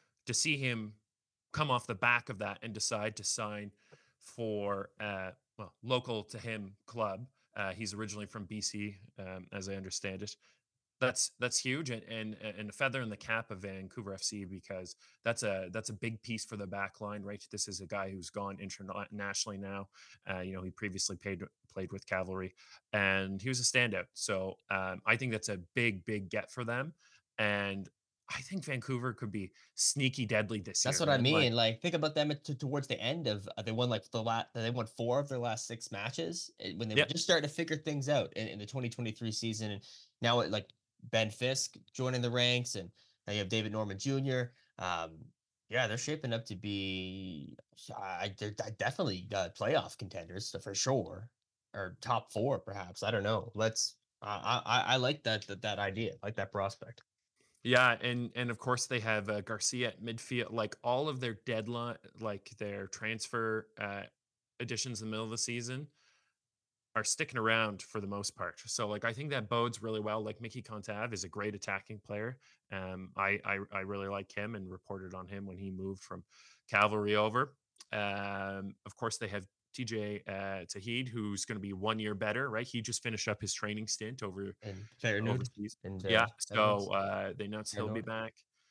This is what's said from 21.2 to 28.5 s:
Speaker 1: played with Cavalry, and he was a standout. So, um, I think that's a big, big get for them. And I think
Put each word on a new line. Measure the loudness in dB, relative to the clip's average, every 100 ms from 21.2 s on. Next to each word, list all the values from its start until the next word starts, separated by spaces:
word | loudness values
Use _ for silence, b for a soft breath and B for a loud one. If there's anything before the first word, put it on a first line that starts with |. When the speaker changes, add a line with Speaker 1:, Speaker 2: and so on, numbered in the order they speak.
| -4 -4 -6 _ _
Speaker 1:
played | -6 -6
with | -8 -2
Cavalry, | -2 0 -4 -6 B B B _
and | 4 6 6 2 0
he | 0
was | 2
a |
standout. | 4 6 4 2 -4
So, | -4 0 0 0 -4 -2
um, | 0 0 0 2
I | 4
think | 4
that's | 0 0
a | -4 -2
big, | 2 2 2
big | -2 -2 0
get | -2 -2
for | -4
them. | -2 -2 -2 -8 b b _ 2
And | 4 4 0 -2 -6 -14 _ _ -10
I | -8
think | -6